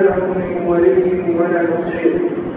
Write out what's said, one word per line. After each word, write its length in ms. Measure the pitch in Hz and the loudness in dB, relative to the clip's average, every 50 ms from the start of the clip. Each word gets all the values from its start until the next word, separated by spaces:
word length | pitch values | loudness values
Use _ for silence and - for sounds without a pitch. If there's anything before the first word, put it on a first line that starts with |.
| 190 | 4
لهم 260 | 190 180 185 185 185 180 | 2 2 0 -2 -2 -2
من 300 | 185 180 180 180 175 175 | -4 -4 -4 -4 -4 -2
ولي 680 | 175 170 170 170 180 180 180 180 185 180 175 170 175 165 170 | 0 2 4 4 4 4 4 2 2 0 0 0 0 0 0
ولا 240 | 170 170 170 170 | 0 0 0 0
نصير". 500 | 165 165 170 170 170 165 - - 165 160 - - - - - - - - - | 0 0 -2 -2 -2 -4 -2 0 0 0 2 0 0 -2 -2 -4 -6 -6 -8